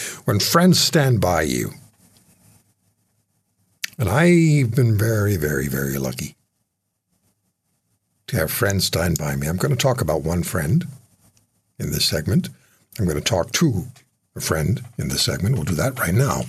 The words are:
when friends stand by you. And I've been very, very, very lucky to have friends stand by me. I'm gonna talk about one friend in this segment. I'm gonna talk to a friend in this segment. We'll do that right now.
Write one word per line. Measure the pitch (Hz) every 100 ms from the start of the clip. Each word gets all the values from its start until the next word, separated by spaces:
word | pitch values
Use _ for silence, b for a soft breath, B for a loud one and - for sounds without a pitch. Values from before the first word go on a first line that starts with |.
| B B
when | - 101
friends | - 170 180 175
stand | - 170 135 120
by | 90 87
you. | 78 62 52 - - _ _ _ _ _ _ _ _ _ _ _ _ _ _ _ _ _ _ _ - -
And | 104
I've | 110 175 175 160 147 127
been | 127 120 104
very, | 107 110 101 98
very, | 76 71 69
very | 67 69 67
lucky | 65 64 - - _ _ _ _ _ _ _ _ _ _ _ _ _ _ _ _ _ _ -
to | 120
have | 78
friends | - 104 98 87
stand | - 87 80
by | 76 69
me. | 73
I'm | 90
gonna | 135 131
talk | 135 127
about | 87 78
one | 73 87
friend | 82 90 78 131 180 - _ _ _ _ _ _ _ _
in | 73
this | 76
segment. | - 78 76 123 - b b b b -
I'm | 95
gonna | 73
talk | - 95 -
to | - 165 104 - - _ _ _
a | -
friend | - 80 76 110 - -
in | 73
this | 69
segment. | - 67 98
We'll | 127
do | 78 80
that | 123 -
right | 85
now. | 92 135 65